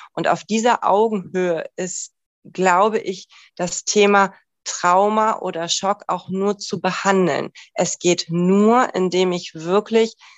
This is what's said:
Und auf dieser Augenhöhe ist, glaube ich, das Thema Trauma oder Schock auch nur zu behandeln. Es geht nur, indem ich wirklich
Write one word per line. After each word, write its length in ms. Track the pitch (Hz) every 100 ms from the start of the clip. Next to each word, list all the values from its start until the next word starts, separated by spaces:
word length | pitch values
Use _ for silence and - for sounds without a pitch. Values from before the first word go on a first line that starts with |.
| -
Und 160 | - -
auf 160 | 180
dieser 400 | - 220 240 -
Augenhöhe 840 | - 196 226 214 156 185 180 165 - -
ist, 360 | 185 - - _ _ _
glaube 540 | - - 185 180 214 208
ich, 300 | - 185 - - - -
das 280 | 175 -
Thema 500 | - 214 202 202 190 - _ _
Trauma 760 | - - 180 185 208 214 220 -
oder 300 | 185 170 165
Schock 360 | - 196 202 -
auch 220 | 180 -
nur 300 | 190 196 202
zu 220 | - 185
behandeln. 680 | 185 180 196 190 175 135 - - -
Es 240 | - 175 -
geht 280 | 175 175 -
nur, 680 | 170 180 196 214 247 247
indem 380 | 185 185 175 185
ich 220 | 175 -
wirklich 600 | 160 160 196 214 226 226 - -